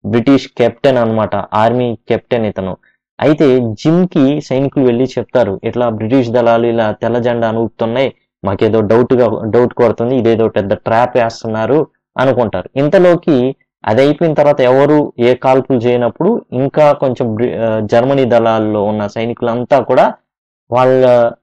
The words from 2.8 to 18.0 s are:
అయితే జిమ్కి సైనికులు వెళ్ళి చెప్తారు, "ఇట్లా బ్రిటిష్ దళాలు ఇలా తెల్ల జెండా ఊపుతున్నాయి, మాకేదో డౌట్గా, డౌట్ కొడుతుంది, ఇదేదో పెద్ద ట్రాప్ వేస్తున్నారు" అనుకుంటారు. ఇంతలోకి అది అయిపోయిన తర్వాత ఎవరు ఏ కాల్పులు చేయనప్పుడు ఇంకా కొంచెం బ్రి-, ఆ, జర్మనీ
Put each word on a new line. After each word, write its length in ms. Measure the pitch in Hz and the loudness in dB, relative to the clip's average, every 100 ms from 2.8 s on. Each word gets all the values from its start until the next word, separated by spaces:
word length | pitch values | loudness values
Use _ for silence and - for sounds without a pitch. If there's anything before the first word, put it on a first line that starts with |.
| _ _ _ - | _ _ _ -4
అయితే 400 | 131 151 147 131 | -2 2 2 2
జిమ్కి 840 | 117 107 151 170 180 165 135 147 | 0 -2 0 0 0 0 0 0
సైనికులు 440 | - 131 139 147 | -4 -4 -2 0
వెళ్ళి 180 | 131 120 | 0 0
చెప్తారు, 560 | 127 - - 127 107 95 | -2 -4 -4 -2 0 -2
"ఇట్లా 260 | 113 117 120 | -6 -2 -4
బ్రిటిష్ 400 | 110 110 135 117 | -4 0 0 0
దళాలు 380 | 120 117 117 120 | 0 2 2 0
ఇలా 240 | 117 107 | 0 -2
తెల్ల 280 | 101 113 120 | -4 -4 -2
జెండా 320 | 120 120 113 | -2 -2 -4
ఊపుతున్నాయి, 640 | 110 113 - 113 120 131 _ _ _ | -4 -6 -4 -4 -2 -4 _ _ _
మాకేదో 360 | 95 98 110 113 | -6 -2 0 0
డౌట్గా, 680 | 101 113 120 123 117 107 107 | 2 2 2 2 2 0 -2
డౌట్ 240 | 113 123 | 0 0
కొడుతుంది, 420 | - 120 - 117 | 0 0 0 -2
ఇదేదో 320 | 131 113 113 113 | 0 0 0 0
పెద్ద 260 | 107 98 | -2 -4
ట్రాప్ 440 | 104 - 113 123 127 | -4 -2 0 0 0
వేస్తున్నారు" 680 | 113 - 113 110 110 147 143 _ _ - | -2 -6 -8 -6 -2 -2 -2 _ _ -4
అనుకుంటారు. 520 | 131 120 110 92 - | -2 0 -2 -4 -6
ఇంతలోకి 800 | 131 147 196 180 170 - 135 127 - _ _ | -4 0 4 4 2 0 0 0 -6 _ _
అది 160 | - 110 | -2 2
అయిపోయిన 320 | 143 151 170 | 2 2 0
తర్వాత 280 | 151 143 139 | 2 2 2
ఎవరు 520 | 127 131 143 151 139 - | 2 4 4 2 0 0
ఏ 160 | 120 | 0
కాల్పులు 420 | 127 131 131 131 127 | 0 2 0 0 -2
చేయనప్పుడు 680 | 120 123 120 - 175 233 - | 0 0 -2 -2 -4 -4 -6
ఇంకా 400 | 123 135 - 151 | -4 -2 2 2
కొంచెం 440 | 143 139 120 123 | 2 -2 -2 -4
బ్రి-, 220 | 107 120 87 | -2 -4 -2
ఆ, 220 | 113 110 | -4 -4
జర్మనీ 460 | 107 117 | 0 0